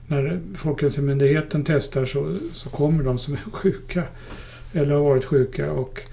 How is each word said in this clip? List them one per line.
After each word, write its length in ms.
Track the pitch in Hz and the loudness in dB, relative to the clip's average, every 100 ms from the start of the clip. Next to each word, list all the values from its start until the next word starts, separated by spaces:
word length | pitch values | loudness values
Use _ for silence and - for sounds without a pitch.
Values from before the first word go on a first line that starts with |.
| - | -2
när 340 | 143 139 175 165 - | 0 0 -2 -6 -6
Folkhälsomyndigheten 1080 | 156 131 143 139 139 139 139 151 151 151 | -4 0 0 2 0 4 4 4 2 0
testar 400 | 143 147 - 139 | 2 2 2 -2
så, 320 | 127 143 151 185 - | 0 -2 -2 -4 -6
så 180 | - - | -10 -8
kommer 340 | - 147 160 | 0 2 4
de 140 | 131 123 | 2 0
som 160 | - | -2
är 60 | 139 110 | -6 -6
sjuka 500 | - 196 - - 175 160 - - - - - - | 0 0 0 -4 -4 -4 -8 -16 -16 -16 -16 -6
eller 220 | 165 143 | 0 2
har 80 | 147 | 4
varit 220 | 147 131 | 6 4
sjuka, 480 | 131 139 123 - 143 | 4 2 2 0 -4
och 280 | 143 127 - - | -2 -4 -8 -12